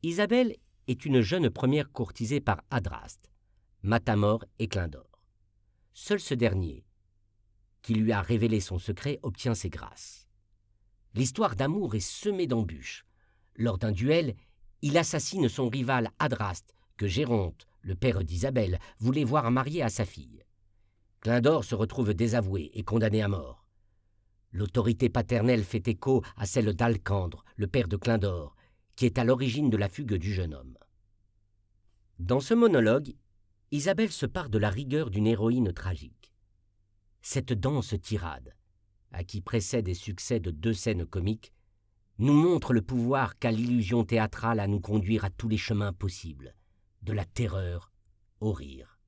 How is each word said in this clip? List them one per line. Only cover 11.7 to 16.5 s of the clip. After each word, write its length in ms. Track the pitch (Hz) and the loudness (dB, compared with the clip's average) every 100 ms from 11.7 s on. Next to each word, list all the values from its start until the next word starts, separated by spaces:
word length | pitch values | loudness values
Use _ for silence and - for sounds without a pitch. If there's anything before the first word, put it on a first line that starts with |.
| 185 180 104 | 0 -2 -2
est 60 | |
semée 440 | 95 - 208 196 170 | -4 -4 -4 -2 0
d'embûches. 600 | 123 104 73 - - _ _ _ _ _ - | 0 -2 -6 -14 -16 _ _ _ _ _ -4
Lors 220 | 117 98 | -2 0
d'un 160 | 110 | -2
duel, 420 | 98 123 160 156 107 - _ - - | 0 2 2 2 -4 -12 _ -20 -6
il 160 | 147 151 | 0 2
assassine 500 | 160 160 - 190 135 | 2 -2 -4 0 0
son 220 | - 127 | 2 -2
rival 420 | 127 123 127 107 _ | -2 0 0 -2 _
Adraste, 560 | 151 123 101 | -2 -2 -4